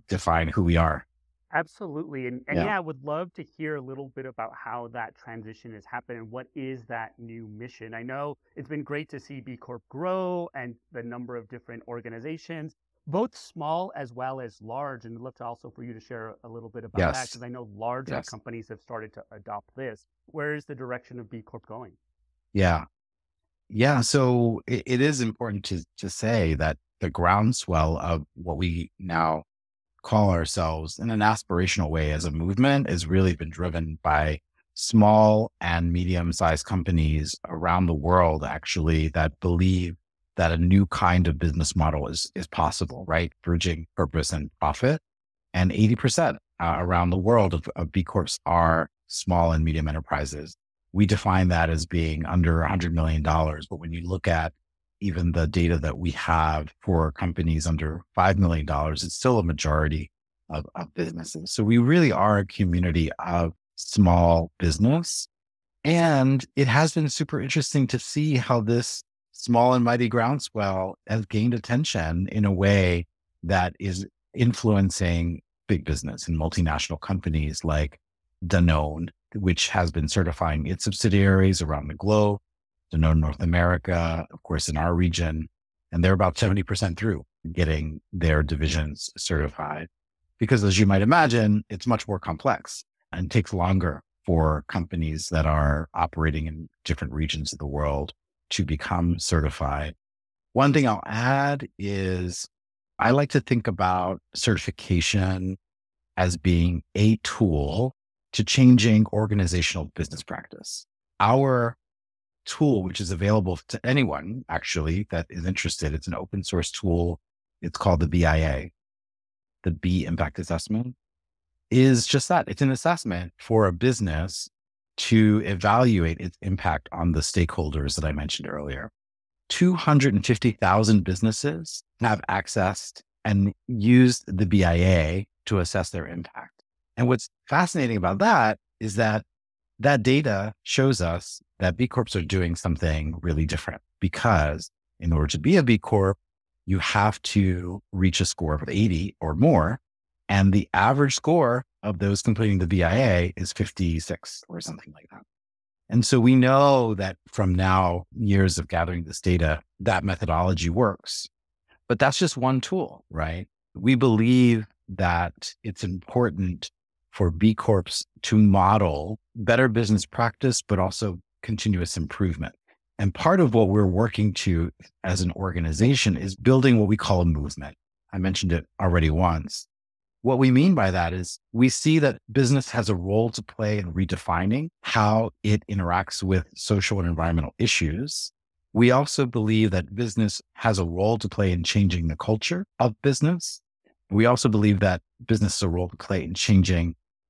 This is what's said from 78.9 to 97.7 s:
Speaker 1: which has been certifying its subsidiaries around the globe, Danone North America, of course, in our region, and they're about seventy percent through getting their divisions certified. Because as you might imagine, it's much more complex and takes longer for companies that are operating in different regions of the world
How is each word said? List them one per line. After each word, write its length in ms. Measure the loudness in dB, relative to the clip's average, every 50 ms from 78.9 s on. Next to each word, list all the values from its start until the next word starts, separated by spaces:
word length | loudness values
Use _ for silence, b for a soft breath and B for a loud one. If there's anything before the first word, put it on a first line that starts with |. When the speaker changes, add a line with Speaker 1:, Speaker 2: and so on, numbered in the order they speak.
| -6 -8 -8 -8 -10 _ _ _ -8
Speaker 1:
which 320 | -2 0 0 0 0 -2 0
has 240 | 0 0 0 0
been 160 | 0 -2 -2 0
certifying 580 | 0 0 0 0 -2 -2 -2 -2 -2 -2 -4
its 160 | -4 -6 -6
subsidiaries 800 | -4 -6 -2 0 0 2 4 4 6 6 6 6 6 4 4 2
around 240 | 0 -2 -4 -4 -6
the 80 | -8 -10
globe, 460 | -4 0 2 4 4 4 2 0 -2 -6 _ _ _ _ _ _ _ _ _
Danone 260 | 0 2 2 4 4 4
North 220 | 2 0 -2 -2
America, 840 | -2 0 2 2 2 2 0 0 -2 -2 -2 -2 -2 -2 -4 -6 -8 -10
of 100 | -16 -16
course, 260 | -8 -6 -4 -4 -4 -4
in 80 | -4
our 180 | -2 -2 0 2
region, 520 | 2 2 2 0 0 -2 -2 -4 -6 -8 -12 _ _ _ _ _ _ _ _
and 100 | -2 2
they're 120 | 2 4 4
about 240 | 4 2 0 0 0
seventy 240 | 0 0 0 0
percent 360 | -2 -4 -4 -2 -2 -4 -4 -4
through 260 | -4 -4 -4 -4 -8 _ _ _ -14 -8
getting 480 | -2 -2 0 0 0 -2 -4 -6 -10 -12 -14 _
their 300 | -6 -2 0 2 2 2
divisions 680 | 2 0 -2 -2 0 0 0 -2 -2 -4 -6 -10 -14 -14 -12 -10
certified. 680 | -6 -4 -2 -2 -4 -4 -6 -8 -10 -8 -8 -10 -12 -14 _ _ _ _ _ _ _ _ _ -6
Because 260 | 0 2 2 2 4
as 140 | 2 4 4
you 80 | 4
might 160 | 4 4 4
imagine, 640 | 4 4 4 4 4 4 2 2 2 2 2 0 -2 -4
it's 180 | -10 -8 -2
much 220 | -2 -2 -2 -2 -6
more 100 | -8 -6
complex 640 | -6 -8 -8 -4 -2 -2 -2 -2 -6 -12 -16 -16 -18 _ _ _ _ _
and 180 | -8 -6 -4 0
takes 220 | 0 0 0 0
longer 500 | -2 -2 0 2 2 2 0 -2 -4 -6 -12 _ _ _ _
for 400 | 0 2 2 4 2 0 -2 -4 -6
companies 600 | -6 -6 -4 -4 -4 -4 -4 -4 -4 -6 -6 -2
that 180 | -2 0 2
are 420 | 2 2 2 2 2 0 -2 -4 -6
operating 540 | -4 -4 -4 -4 -2 -2 -2 -2 -2 -2 -4
in 220 | -6 -8 -10 -14 -16 _ _ -6
different 280 | -6 -4 -4 -6 -6
regions 400 | -4 -4 -4 -4 -4 -6 -8 -8
of 60 | -10 -10
the 80 | -10
world 480 | -8